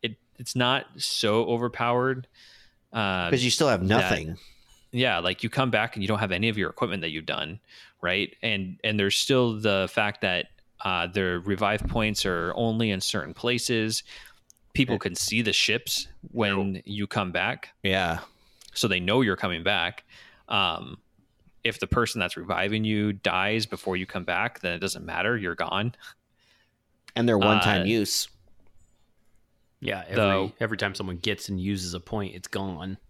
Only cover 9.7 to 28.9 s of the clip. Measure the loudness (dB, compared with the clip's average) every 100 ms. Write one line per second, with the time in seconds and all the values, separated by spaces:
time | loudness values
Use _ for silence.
9.7 | 2 2 2 0 0 -2 0 -4 -10 _
10.7 | _ -2 0 0 0 0 0 -2 0 2
11.7 | 0 0 0 0 0 0 0 -2 0 0
12.7 | 2 0 0 -2 -4 -6 -6 -2 -2 0
13.7 | 0 0 -2 -6 -18 -20 -20 _ -20 _
14.7 | 0 0 2 -2 -4 -2 0 0 2 2
15.7 | 0 -2 -6 -6 -14 -10 -2 0 2 0
16.7 | -4 -8 -6 -4 -2 0 0 -2 -4 -10
17.7 | _ 0 2 2 -2 -6 _ _ _ -14
18.7 | -2 0 2 2 4 4 2 0 -2 0
19.7 | 0 0 -4 _ -20 -20 -20 -2 2 2
20.7 | 0 -6 -14 _ _ _ _ _ -6 -4
21.7 | -2 0 2 0 0 -4 -4 -4 -2 0
22.7 | 0 2 2 2 0 0 0 0 0 -2
23.7 | -6 -4 -4 -4 -6 -2 0 -2 -4 -6
24.7 | -4 -4 -6 -6 -2 0 0 -2 -4 -2
25.7 | -2 -2 -6 -20 -20 _ _ _ _ _
26.7 | _ _ _ -10 0 4 6 6 6 4
27.7 | 4 2 2 2 -2 -4 -10 _ -20 -20
28.7 | -20 -20